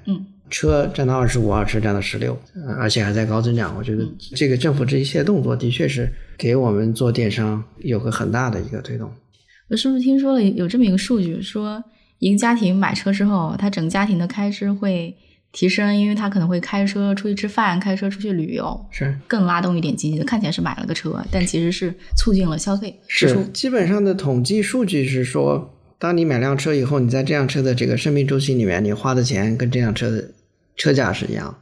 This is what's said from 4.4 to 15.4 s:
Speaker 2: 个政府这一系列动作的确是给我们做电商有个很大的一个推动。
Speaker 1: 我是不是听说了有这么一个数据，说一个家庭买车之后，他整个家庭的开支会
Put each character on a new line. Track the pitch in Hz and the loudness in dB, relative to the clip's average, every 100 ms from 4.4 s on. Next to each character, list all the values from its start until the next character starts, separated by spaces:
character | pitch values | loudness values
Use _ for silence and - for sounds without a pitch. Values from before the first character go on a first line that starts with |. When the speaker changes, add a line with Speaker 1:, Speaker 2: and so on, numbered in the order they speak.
| 143 | 0
Speaker 2:
个 | 123 | 2
政 | 160 | 2
府 | 143 | 0
这 | 131 139 | 0 0
一 | |
系 | 135 | 0
列 | 165 | 0
动 | 151 196 | 2 2
作 | 123 123 | 0 0
的 | 123 | -2
确 | 123 147 | 0 -2
是 | 135 127 - - - | 0 -2 -4 -12 -4
给 | 120 | 0
我 | 127 123 | 2 2
们 | 101 113 | 2 0
做 | 113 123 | 2 2
电 | 120 113 | 2 0
商 | 101 107 107 113 - | 0 -2 -2 -6 -10
有 | - 110 | -4 -2
个 | 113 | -2
很 | 107 104 | -2 -2
大 | 117 127 | -2 -2
的 | 104 | -4
一 | - | -6
个 | 104 | -10
推 | - 120 | -8 -10
动。 | 107 - _ _ _ _ - | -10 -14 _ _ _ _ -6
Speaker 1:
我 | 220 | -2
是 | 269 | 0
不 | |
是 | 262 | 2
听 | 254 269 | 2 2
说 | 269 | 4
了 | 262 | 4
有 | 196 - 175 | 4 2 0
这 | 240 | 2
么 | |
一 | 226 | 4
个 | 185 | 2
数 | - 240 | 2 0
据， | 175 165 | 0 -4
说 | 196 214 208 214 233 _ _ _ | -6 -6 -6 -8 -14 _ _ _
一 | 190 | 2
个 | 202 | 4
家 | 233 | 4
庭 | 240 196 | 2 2
买 | 190 190 | 2 0
车 | 196 - | 0 -2
之 | 196 | 2
后， | 202 202 160 165 | 2 2 0 -2
他 | 202 | -2
整 | 196 | 0
个 | 160 | -2
家 | 190 | 0
庭 | 208 180 | 0 0
的 | 175 | -2
开 | - 202 | -2 -4
支 | 202 202 | -2 -2
会 | 202 202 180 170 185 _ _ | -2 0 -2 -4 -12 _ _